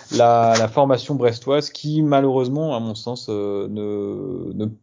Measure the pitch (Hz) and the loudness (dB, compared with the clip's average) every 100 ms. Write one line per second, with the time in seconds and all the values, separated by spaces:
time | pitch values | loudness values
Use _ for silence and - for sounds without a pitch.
0 | - 120 117 117 113 113 110 147 139 127 | -4 4 6 6 6 4 2 2 2 2
1 | - 139 120 113 131 147 147 - 151 156 | -2 0 0 0 0 0 0 -8 -4 0
2 | 151 139 139 131 127 147 160 120 113 107 | 2 4 4 2 0 -2 -2 -4 -6 -8
3 | 120 123 - 104 101 101 101 104 104 104 | -10 -10 -6 -4 -4 -4 -6 -6 -6 -6
4 | 101 101 98 90 87 92 107 - | -6 -6 -8 -8 -8 -6 -8 -8